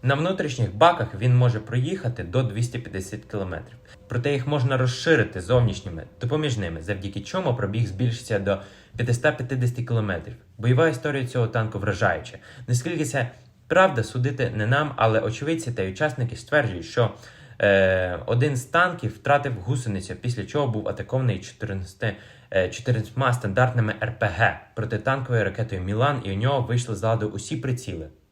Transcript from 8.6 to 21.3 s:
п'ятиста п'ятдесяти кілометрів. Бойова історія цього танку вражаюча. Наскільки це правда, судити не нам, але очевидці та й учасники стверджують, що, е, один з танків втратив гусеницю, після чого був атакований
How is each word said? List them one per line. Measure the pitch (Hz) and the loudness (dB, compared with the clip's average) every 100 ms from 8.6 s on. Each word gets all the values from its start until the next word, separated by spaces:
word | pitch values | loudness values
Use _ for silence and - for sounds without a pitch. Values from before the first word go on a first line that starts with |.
| - - - - | -4 -20 -20 -6
п'ятиста | 120 120 151 | 0 2 2
п'ятдесяти | - 123 131 123 120 | 0 -4 0 0 -2
кілометрів. | 120 117 104 87 82 - - - | -2 -2 0 -4 -6 -16 -20 -4
Бойова | 120 127 160 | 2 6 4
історія | 151 151 135 127 | 2 -4 -4 -2
цього | 127 113 | 0 0
танку | 120 110 101 | 0 -2 -2
вражаюча. | 101 - 101 82 - - - - - | -4 0 2 0 -6 -16 -20 -18 -2
Наскільки | 123 165 175 | 0 0 -2
це | 143 139 120 - - _ - | -2 0 -4 -6 -20 _ 2
правда, | 180 190 120 | 6 6 4
судити | 110 123 123 - 123 | -2 0 -2 0 -2
не | 107 107 | 0 2
нам, | 135 151 - | 2 2 2
але | 113 110 | 4 4
очевидці | 110 113 143 160 156 | 0 -4 -2 -2 -2
та | 120 | -4
й | 95 | -4
учасники | 95 151 127 120 - | -2 -2 -2 -4 -6
стверджують, | - 151 127 87 - | 0 2 2 -4 -6
що, | - 113 - - - - - | 0 0 0 -18 -20 -20 0
е, | 101 98 95 92 92 90 - | 4 6 6 4 0 -4 -2
один | 120 147 131 | 2 2 0
з | |
танків | - 165 180 170 107 | 0 2 2 0 -6
втратив | - - 143 143 | -6 2 2 2
гусеницю, | 113 92 123 117 98 - | -4 -2 -2 -2 -4 -6
після | 92 127 120 | -6 -4 -4
чого | 95 147 139 | -2 0 0
був | 107 107 | 0 -4
атакований | 107 - 131 127 | -6 -4 0 0